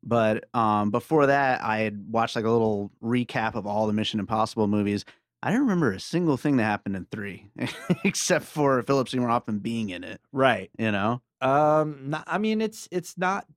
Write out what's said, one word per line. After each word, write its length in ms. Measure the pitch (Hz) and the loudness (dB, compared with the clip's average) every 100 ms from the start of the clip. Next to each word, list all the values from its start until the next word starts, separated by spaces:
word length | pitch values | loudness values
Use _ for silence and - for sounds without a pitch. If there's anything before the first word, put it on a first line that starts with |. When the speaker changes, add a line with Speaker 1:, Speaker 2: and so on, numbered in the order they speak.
Speaker 1:
But, 440 | - 117 110 107 - 120 | 2 2 4 2 -2 0
um, 340 | 110 107 104 | 2 4 2
before 360 | 117 - 156 139 | -2 0 4 4
that, 340 | 139 135 123 | 4 2 0
I 180 | 107 110 | 0 0
had 300 | 110 104 101 | -2 -4 -4
watched, 280 | 113 117 120 | -2 0 0
like, 80 | 110 | 2
a 40 | |
little 400 | 117 110 104 101 _ | 4 2 0 -4 _
recap 520 | 113 123 120 131 110 113 | -2 -2 0 -2 -2 -4
of 120 | 101 | -4
all 180 | 104 110 | -2 0
the 60 | |
Mission 300 | 104 107 110 | 0 0 -2
Impossible 440 | 95 113 107 - 104 | -2 -2 -2 0 0
movies. 360 | 104 101 101 - - _ _ | 2 2 -2 -6 -20 _ _
I 60 | - | -2
didn't 140 | 214 | 0
remember 280 | 285 185 143 | 2 2 2
a 80 | 95 | -2
single 380 | - 170 175 131 | -4 -2 0 0
thing 180 | 151 135 | 2 2
that 80 | |
happened 320 | 107 104 - 95 | 2 0 -4 -6
in 100 | 90 | -8
three, 400 | 107 101 90 101 - | -10 -10 -12 -16 -8
<laughs> 480 | 127 - - 165 - | -8 -8 -4 -2 -2
except 400 | - - 165 - | -2 0 0 -2
for 360 | - 143 131 | 0 2 2
Philip 280 | 113 139 120 | 2 0 0
Seymour 180 | 127 123 | -2 0
Hoffman 320 | 117 - 104 | 0 0 -6
being 300 | 113 117 107 | -4 -4 -4
in 160 | 90 92 | -6 -10
it. 160 | 95 _ | -14 _
Speaker 2:
Right. 400 | 139 131 107 95 - | 2 2 2 -4 -4
Speaker 1:
You 120 | 113 | -2
know? 280 | 104 104 123 _ _ | 0 0 -2 _ _
Speaker 2:
Um, 680 | 131 139 151 156 156 147 135 | 0 4 4 4 0 -4 -6
not, 120 | 156 - | -6 -4
I 100 | 170 | -2
mean, 240 | 214 220 | -2 -2
it's, 260 | 220 220 - | -4 -6 -8
it's 260 | 180 165 - | -8 -8 -4
not 280 | 185 196 - | -2 -2 -8